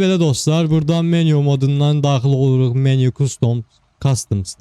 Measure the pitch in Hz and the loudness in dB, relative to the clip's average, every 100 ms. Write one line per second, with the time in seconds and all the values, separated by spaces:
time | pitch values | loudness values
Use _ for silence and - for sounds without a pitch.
0 | 185 185 160 123 151 160 160 160 151 165 | 0 0 0 0 0 0 0 0 0 -2
1 | 165 170 165 151 143 139 135 143 147 147 | 0 0 2 2 0 0 0 0 0 0
2 | 143 139 135 135 135 131 131 127 135 131 | 0 0 0 0 2 2 0 0 0 2
3 | 127 - 135 - 120 120 113 _ _ - | 0 0 -4 -2 -2 -2 -6 _ _ -6
4 | 139 127 - 101 92 - | -2 -2 -2 -6 -6 -4